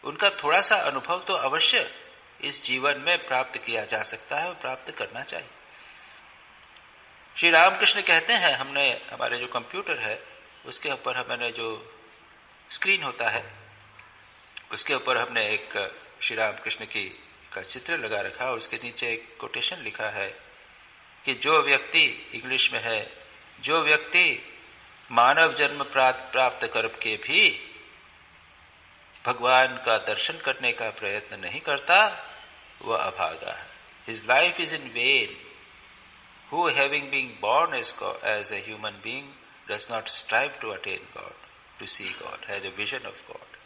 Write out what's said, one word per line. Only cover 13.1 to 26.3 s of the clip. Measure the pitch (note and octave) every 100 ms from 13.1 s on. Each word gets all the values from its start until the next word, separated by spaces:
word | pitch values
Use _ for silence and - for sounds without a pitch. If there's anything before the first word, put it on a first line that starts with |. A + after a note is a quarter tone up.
| - A2+
है | A2 - - - - - - - - - - - - -
उसके | - -
ऊपर | C3+ C3 B2
हमने | B2 A#2 G#2
एक | G#2 - G#2 G2 - - -
श्री | - A2+
रामकृष्ण | A2 G2+ - - G#2+
की, | G#2+ F#2+ - - - -
का | G2
चित्र | F#2 B2+ B2 E3
लगा | A2 G#2
रखा | F#2+ - C3
और | A#2+
उसके | G#2 A#2
नीचे | A#2+ A#2 B2
एक | A2+ - -
quotation | A2 - A2+ -
लिखा | A2 - A2
है | G#2 G2 - - - - - - - - - -
कि |
"जो | B2+ C#3+ D#3
व्यक्ति", | C#3 C3+ - E3 D3 A2+ -
इंग्लिश | A2+ B2+ C3 -
में | B2
है, | A2+ A2 G#2 - - - - -
जो | - D#3+
व्यक्ति | D3+ D3+ - F3+ F3 B2+ - - - - - - -
मानव | A#2+ A#2+ D3+ E3
जन्म | - C#3 C#3+
प्राप्त, | C3+ C#3 C3 B2+ -